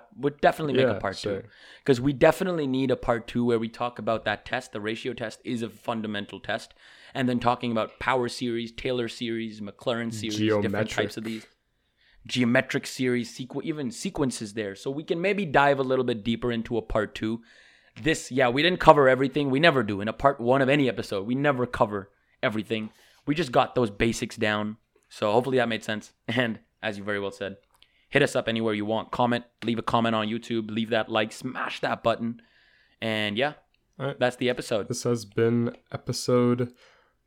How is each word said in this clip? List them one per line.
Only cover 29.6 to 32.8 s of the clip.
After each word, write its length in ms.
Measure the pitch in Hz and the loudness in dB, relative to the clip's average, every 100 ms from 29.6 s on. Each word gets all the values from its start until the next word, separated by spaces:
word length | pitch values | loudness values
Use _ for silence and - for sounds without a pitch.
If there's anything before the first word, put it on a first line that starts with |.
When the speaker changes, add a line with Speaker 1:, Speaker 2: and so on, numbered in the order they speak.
Speaker 1:
leave 140 | 113 113 | -2 -2
a 40 | |
comment 320 | - 120 113 | 0 2 2
on 140 | 110 107 | 2 0
YouTube, 420 | 117 - 117 107 | -4 -4 -4 -2
leave 200 | 107 110 | -4 0
that 180 | 113 110 | 0 2
like, 240 | 110 110 | 0 0
smash 480 | - 131 127 123 - | -4 -8 -6 -6 -4
that 220 | 139 117 | -4 0
button. 400 | 117 110 117 120 _ _ _ _ | 0 0 -2 -8 _ _ _ _